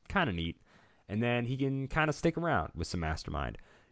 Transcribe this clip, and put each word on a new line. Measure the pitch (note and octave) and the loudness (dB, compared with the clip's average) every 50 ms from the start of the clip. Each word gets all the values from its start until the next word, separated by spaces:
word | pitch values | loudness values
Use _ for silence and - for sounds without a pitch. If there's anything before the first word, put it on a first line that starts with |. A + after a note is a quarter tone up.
| _ - | _ -4
kinda | - G3 F3 B2+ F2+ | 0 0 2 2 0
neat. | E2+ E2 E2+ - - - _ - - - _ _ _ _ - | -2 -2 -4 -6 -8 -14 _ -20 -20 -20 _ _ _ _ -4
And | F#2+ G#2+ A#2 | -2 0 2
then | A#2+ A#2+ B2 B2+ | 2 2 2 2
he | B2 C3+ | 0 -2
can | C3 C#3 C3+ C#3 C3+ C3+ B2+ | 0 0 0 0 -2 -4 -2
kinda | - D#3+ D#3 D3+ | 0 2 2 2
stick | D3 - - E3+ D#3+ E3 | 2 2 2 2 2 2
around | E3+ E3+ C#3+ F#2+ D#2 - - | 2 2 2 2 2 0 -4
with | E2 E2 - | -6 -4 -2
some | - F2+ | -2 -2
Mastermind. | E2 D#2 D2+ - - - D2+ D2 C#2 A#1 G#1+ - - - - - - _ | 0 0 -2 -2 -4 -4 -4 -2 -2 -4 -6 -8 -14 -18 -20 -20 -20 _